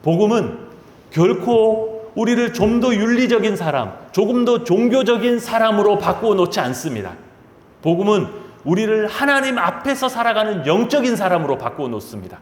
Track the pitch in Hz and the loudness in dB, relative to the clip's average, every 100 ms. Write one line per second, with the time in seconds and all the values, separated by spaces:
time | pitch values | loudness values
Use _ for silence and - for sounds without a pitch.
0 | 156 170 214 233 - - - - - - | 0 2 2 2 -2 -8 -16 -20 -20 -20
1 | - 156 180 - - 233 220 220 - - | -8 2 2 2 2 4 4 2 -4 -10
2 | - - 226 240 233 143 214 233 247 214 | -10 -4 0 0 0 0 2 2 2 2
3 | 220 240 254 233 208 190 165 139 107 - | 2 0 2 2 2 -2 -2 -2 -4 -10
4 | - - 214 247 240 240 233 185 240 262 | -6 -2 0 2 2 0 2 2 4 2
5 | 220 233 240 240 - 226 226 208 208 202 | 2 2 2 -2 -2 0 2 4 2 2
6 | 175 180 220 196 175 185 127 127 165 113 | 0 -2 0 2 0 0 -4 -4 -6 -8
7 | 95 87 - - - - - - 131 170 | -10 -14 -20 -20 -20 -20 -20 -6 -2 0
8 | 202 208 - - - - 135 190 220 220 | 2 2 0 -8 -18 -10 -2 0 2 0
9 | 208 - 277 277 262 240 180 - 269 269 | -2 -2 0 0 0 -2 -2 -2 -4 -2
10 | 254 240 233 214 214 196 139 175 233 285 | -2 0 0 0 0 -2 0 2 2 0
11 | 247 233 190 175 147 131 120 - 135 110 | 0 0 0 0 0 -2 -4 -6 -6 -6
12 | - 107 90 87 | -8 -14 -14 -18